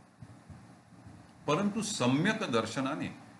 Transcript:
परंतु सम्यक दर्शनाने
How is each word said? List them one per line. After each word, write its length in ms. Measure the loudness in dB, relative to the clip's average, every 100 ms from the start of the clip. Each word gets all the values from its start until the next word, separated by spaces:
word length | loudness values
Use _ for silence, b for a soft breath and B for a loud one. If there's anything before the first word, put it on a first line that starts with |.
| -20 -20 -20 -20 -20 -20 -20 -20 -20 -20 -20 -20 -20 -8 0
परंतु 360 | 2 2 0
सम्यक 680 | -2 0 4 4 4 2 2
दर्शनाने 800 | 2 2 -2 -2 -2 -4 -8 -16 -20